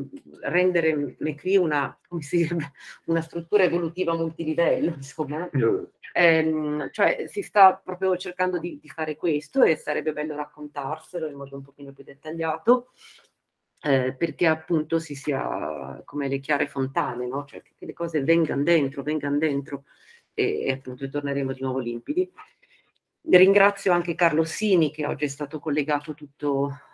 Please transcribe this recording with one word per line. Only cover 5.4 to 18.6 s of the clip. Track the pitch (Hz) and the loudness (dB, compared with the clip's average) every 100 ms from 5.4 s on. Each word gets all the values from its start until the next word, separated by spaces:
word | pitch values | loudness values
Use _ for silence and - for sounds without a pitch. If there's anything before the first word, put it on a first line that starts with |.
| 175 135 113 92 85 _ - - | -4 0 2 2 -2 _ -6 2
Ehm, | 170 160 160 156 151 151 - | 4 4 2 0 -2 -2 -4
cioè, | - 190 - 160 | 0 0 0 -4
si | 208 | -8
sta | - 208 190 185 | 0 6 6 6
proprio | - 180 190 185 | -4 -2 0 0
cercando | 185 175 185 175 | -2 -2 -2 -2
di, | 170 143 | -4 -8
di | 151 | -12
fare | - 156 147 | -6 -6 -2
questo | 175 147 - 269 | 0 0 0 4
e | 214 156 | 4 4
sarebbe | - 147 151 | 0 -2 -2
bello | 151 151 147 | -2 -4 -6
raccontarselo | 147 151 147 143 139 156 - 175 156 | -8 -10 -12 -6 -6 -6 -8 -6 -6
in | 139 | -8
modo | 135 139 | -12 -12
un | |
pochino | 135 - 139 | -14 -16 -16
più | 139 | -14
dettagliato, | 135 139 156 165 160 156 226 247 - _ - - _ _ _ _ _ _ | -18 -14 -10 -4 -4 0 4 2 2 _ -20 -20 _ _ _ _ _ _
eh, | 151 135 127 | 2 2 2
perché | 135 165 - 170 | -2 -4 0 0
appunto | 160 - 160 156 165 | 0 0 -2 0 -2
si | 160 139 | -2 -8
sia | 151 135 123 - 78 73 67 - - | -4 -2 -2 -4 -4 -6 -8 -12 -10
come | 147 139 | -6 -4
le | 135 | -2
chiare | 135 143 147 | 0 -2 -2
fontane, | 139 131 170 139 120 123 | -2 -4 -2 -4 -4 -4
no? | 139 139 | -6 -8
Cioè, | - | -12
che | - _ 156 | -18 _ -12
le | |
cose | - 170 160 | -8 -4 -2
vengan | 139 170 147 135 | 2 2 2 0